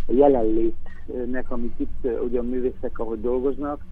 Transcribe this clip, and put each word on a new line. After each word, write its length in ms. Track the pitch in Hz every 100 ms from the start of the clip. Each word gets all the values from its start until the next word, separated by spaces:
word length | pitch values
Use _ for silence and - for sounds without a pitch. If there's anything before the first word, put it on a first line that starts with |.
| -
jelenlétnek, 1400 | 123 143 131 110 113 117 - - - - 123 123 127 -
amit 280 | 123 120 -
itt, 180 | 143 -
ö, 180 | 127 113
ugye 200 | 120 120
a 40 |
művészek, 560 | 117 127 123 - 120 -
ahogy 220 | 113 113
dolgoznak, 640 | 120 127 139 131 143 147 -